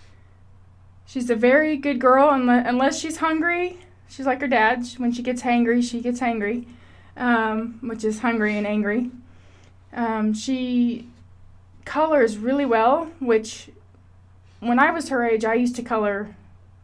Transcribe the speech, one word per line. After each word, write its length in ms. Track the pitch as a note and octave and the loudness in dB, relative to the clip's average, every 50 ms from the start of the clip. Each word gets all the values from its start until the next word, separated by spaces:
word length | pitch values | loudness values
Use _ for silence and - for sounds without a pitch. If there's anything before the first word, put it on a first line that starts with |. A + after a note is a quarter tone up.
| - - - - - - - - - - - - - - - - - - - - - | -20 -20 -20 -20 -20 -20 -20 -20 -20 -20 -20 -20 -20 -20 -20 -20 -20 -20 -20 -20 -20
she's 240 | - - C4 A#3+ B3 | -12 -8 -6 -2 -2
a 80 | A#3 | 0
very 400 | G#3+ A#3+ B3 C4 D4+ D#4 D#4 D#4 | 2 4 4 6 4 4 2 -2
good 240 | C4+ C4+ C#4+ C#4 A#3+ | -2 -2 -2 -2 2
girl, 300 | C4 B3 B3+ C4+ C#4 D4+ | 4 6 6 6 6 6
unle-, 360 | C#4 C4 B3 B3 A#3+ B3 B3 | 4 4 4 4 4 4 2
unless 320 | A#3 B3 B3 C4 D4 D4+ - | 2 0 2 2 0 0 -2
she's 200 | - D#4+ D#4+ - | -6 -8 -4 -2
hungry. 600 | D#4+ D#4+ D#4+ D#4 D#4+ F4 F4 F4 F4+ F4+ F4+ - - - - - - - | -2 0 0 0 0 0 0 -2 -2 -4 -6 -12 -20 -20 -20 -20 -20 -20
She's 160 | - - C4 | -14 -4 -2
like 160 | C4+ B3+ C4+ | -2 -2 0
her 60 | D4 | 0
dad. 400 | B3+ B3 A3+ G#3+ A3 B3+ B3 A#3+ | 0 2 4 4 2 2 0 -4
She, 120 | - - - | -10 -8 -4
when 120 | B3 A#3+ | -4 -4
she 100 | A#3+ A#3+ | -2 -2
gets 220 | A#3+ B3+ B3 B3 | -4 -4 -6 -4
hangry, 400 | - B3 A#3+ A#3+ A#3+ A#3 A#3+ A#3+ | -2 0 2 2 2 2 2 2
she 180 | A#3+ A#3+ A#3+ A#3 | 0 -2 -4 -6
gets 200 | A3+ B3 B3 A#3+ | -4 -4 -4 -2
hangry, 440 | C4 A#3+ A#3 A3 G3+ G#3 A#3+ A#3+ A#3+ - - - - - - - - - - | -4 -4 -2 -2 -4 -4 -4 -6 -8 -12 -20 -20 -20 -20 -20 -20 -20 -20 -10
um, 640 | - B3 B3 A#3+ A3+ A3 A3 G#3+ A3 A3+ A#3+ - - | -4 0 0 2 2 0 -2 -2 -4 -6 -8 -10 -12
which 220 | - A3+ A3+ G#3+ A3 | -10 -10 -8 -4 -4
is 160 | G#3+ G#3+ G#3+ | -4 -4 -2
hungry 360 | - A#3 A3+ A3 G#3+ G#3+ G#3 | -2 -2 0 0 0 0 -2
and 80 | G#3 G#3 | -2 -4
angry. 460 | G#3 G#3 G#3+ G#3 G#3 G#3 B3 B3 B3 - - - - - - - - - - - - - - - - | -2 -2 -2 -2 0 -2 -2 -4 -6 -10 -16 -20 -20 -20 -20 -20 -20 -20 -20 -20 -20 -20 -20 -20 -14
Um, 400 | - A#3+ A#3 A3+ A3 A3 G#3+ G#3+ | -8 -6 -4 -4 -2 -2 -2 -2
she 760 | G#3+ G#3+ - C4 C4 B3+ B3+ B3 B3 B3 A#3+ A#3 A3+ - - - - - - - - - - - - - - - - - - | -2 -4 -4 -4 -4 -4 -2 -2 0 0 0 0 -2 -6 -12 -18 -20 -20 -20 -20 -20 -20 -20 -20 -20 -20 -20 -20 -20 -20 -14
colors 540 | - - C#4+ D#4 D#4+ D#4 C#4+ A#3 A3 G#3 G#3 | -6 0 0 2 4 4 4 4 2 0 -4
really 260 | G#3+ B3 C4+ C#4+ C#4+ | -4 -2 -2 0 0
well, 460 | B3 A3+ A3+ A3 B3 C#4 E4 E4 D#4 - - | 2 2 4 4 4 2 2 -2 -6 -10 -8
which 500 | C4+ A#3+ A3+ A3 A3 - - - - - - - - - - - _ - - - - - - - - - - - | -2 0 0 0 0 -4 -14 -16 -20 -20 -20 -20 -20 -20 -20 -20 _ -20 -20 -20 -20 -20 -20 -20 -20 -20 -20 -8
when 180 | - A#3 A#3+ B3 | -2 0 4 4
I 140 | C#4+ D#4+ | 4 4
was 160 | E4 E4 C#4 - | 2 -2 -6 -4
her 160 | C4+ A#3+ A#3 | -2 -2 0
age, 200 | A#3 A3+ G#3+ A3 | 0 0 0 0
I 100 | A3 A3+ | 0 0
used 200 | A#3+ B3 B3 B3 | 2 0 0 -2
to 80 | A#3+ | -6
color 540 | A#3+ - A#3+ A3 G#3 G#3 G3+ G3 G#3+ G#3+ - - - - - - - - - - | -6 -4 -4 -2 -2 -2 -2 -4 -8 -10 -14 -20 -20 -20 -20 -20 -20 -20 -20 -20